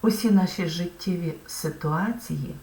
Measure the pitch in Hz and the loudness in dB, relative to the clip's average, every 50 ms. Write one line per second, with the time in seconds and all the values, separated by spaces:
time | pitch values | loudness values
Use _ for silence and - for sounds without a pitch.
0 | - 220 202 - - 226 202 190 185 175 - - 180 160 160 170 175 175 - - | 4 2 2 4 4 6 6 6 6 4 0 -2 -4 -4 -2 -4 -4 -6 -6 -6
1 | - 190 180 175 170 156 156 - - - - - - 156 147 - - 151 151 165 | -4 -2 -2 -2 -2 -4 -6 -8 -12 -14 -10 -6 -4 -6 -4 -2 -2 0 0 0
2 | 190 226 233 - - - 156 143 139 - - - | 0 -2 -2 -4 -6 -6 -4 -4 -4 -6 -8 -12